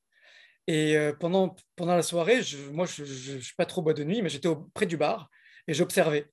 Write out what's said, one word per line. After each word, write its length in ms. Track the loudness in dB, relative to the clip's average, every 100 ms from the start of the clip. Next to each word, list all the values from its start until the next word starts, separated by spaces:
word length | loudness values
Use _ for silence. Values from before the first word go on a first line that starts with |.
| _ _ -20 -20 -20 _ -2
Et, 280 | 0 2 2
euh, 160 | 2
pendant, 440 | 0 0 2 2 -2 _
pendant 220 | -6 2 2
la 60 |
soirée, 400 | 2 0 4 4
je, 140 | 2 -8 -8
moi, 160 | -4 -4
je, 180 | -6
je, 340 | -12 -10 -10 -10
je 0 |
suis 180 | -8 -4
pas 100 | -2
trop 160 | 0
boîte 140 | 0 0
de 80 |
nuit, 180 | -2 -2
mais 60 | -2
j'étais 200 | -2 -2
au, 80 | -2 -6
près 120 | -4 -2
du 100 | 0
bar 340 | 0 -2 -8 _ -20 -14 -4
et 80 |
j'observais. 560 | 0 2 2 2 2 -2